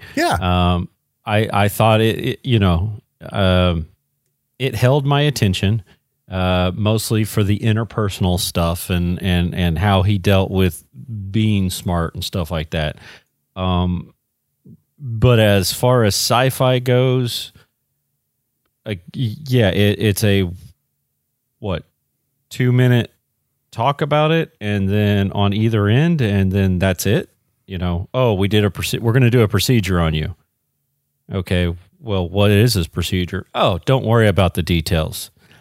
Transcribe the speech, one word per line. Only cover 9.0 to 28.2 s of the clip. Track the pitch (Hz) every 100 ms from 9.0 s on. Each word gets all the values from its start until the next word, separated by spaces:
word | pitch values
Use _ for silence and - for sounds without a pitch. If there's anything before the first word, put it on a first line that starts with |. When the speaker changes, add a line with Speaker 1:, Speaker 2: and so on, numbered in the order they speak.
| 87 90
Speaker 2:
and, | 95 87 87
and | 85 87 80
how | 104 98
he | 92 104
dealt | 101 98 95
with | 95 92 - _ 127 123 107 98
being | 110 110 101 92
smart | - 98 87 82
and | -
stuff | - 98 80
like | 82 78
that. | 82 76 - - - _ _ _
Um, | 95 92 90 90 87 - _ _ _ _ _ - - _ _
but | 135 110 123 117
as | 107 101 90
far | - 123 127
as | 107
sci-fi | - - 120 131 - 131 127
goes, | 127 123 127 127 120 - - _ _ _ _ _ _ _ _ _ _ _ _ _ -
uh, | 98 -
y-, | - 117 104 151
yeah, | 123 101
it, | 87 104 101
it's | 107 95
a | 107 98 90 90 - _ _ _ _ _ _ _ _ _
what, | 101 82 - _ _ _ _ _ _
two | - 123
minute | 123 127 120 - _ _ _ _ _ _
talk | - 123 143
about | 147 151 156
it, | 165 156 -
and | 104 104 95
then | 104 104 104 98
on | - 101
either | 101 113 110 101
end, | 120 170 165
and | 110 101 95
then | 98 95 90
that's | 95 90 98
it. | 143 - _ _ _ -
You | 92
know, | 90 87 98
"Oh, | 127